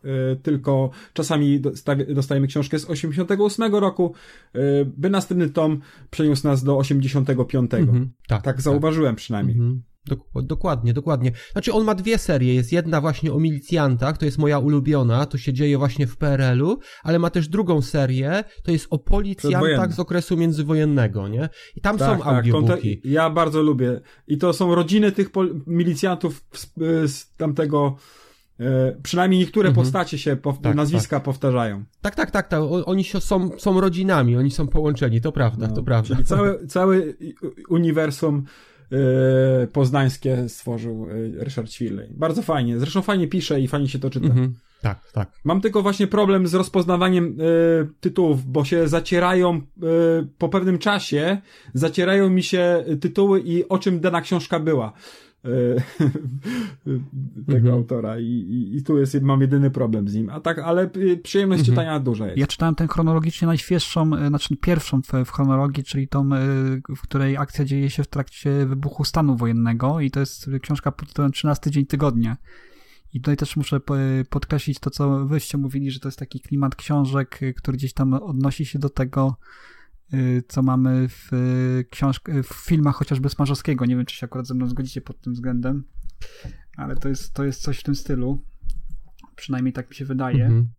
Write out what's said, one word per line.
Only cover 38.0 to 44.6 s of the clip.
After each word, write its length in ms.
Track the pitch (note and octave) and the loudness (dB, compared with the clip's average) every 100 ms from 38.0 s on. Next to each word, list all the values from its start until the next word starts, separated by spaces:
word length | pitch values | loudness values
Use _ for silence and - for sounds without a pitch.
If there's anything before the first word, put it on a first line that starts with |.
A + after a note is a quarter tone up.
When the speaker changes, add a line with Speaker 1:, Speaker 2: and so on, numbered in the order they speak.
| D#3 C#3 D#3+ D3 C#3 - - _ - C3 C3+ C3 C3 C3 C3 C3 | 0 0 0 0 -4 -12 -20 _ -6 0 2 4 4 4 4 2
Speaker 1:
e, 40 | B2 | 2
poznańskie 840 | - C3 C#3 C3+ C3 C3+ B2+ B2 | 2 2 4 0 0 -2 -2 -4
stworzył, 580 | - - A#2 A#2 A2+ A2 G#2+ A2+ E2+ | -8 -8 -6 -6 -8 -8 -6 -6 -6
e, 40 | |
Ryszard 260 | C#3+ C3+ A2 | -8 -8 -10
Ćwirlej. 400 | - A#2 G2 A2 A#2+ | -8 -6 -6 -10 -4
Bardzo 240 | D#3+ E3 | -2 -2
fajnie, 380 | G#3 D3+ A#2+ A#2 | -2 0 0 -2
zresztą 220 | C#3+ F#3+ | -2 -2
fajnie 260 | F#3+ G3 D#3+ | 0 0 0
pisze 340 | F#3 E3 D3 | -2 0 0
i 60 | B2+ | 0
fajnie 200 | D3 C#3 | 0 -2
się 120 | C3+ | -2
to 100 | C3+ | -4
czyta. 160 | C3 - | 0 2
Speaker 2:
Mhm. 260 | B2 C3 A#2+ | 4 2 -4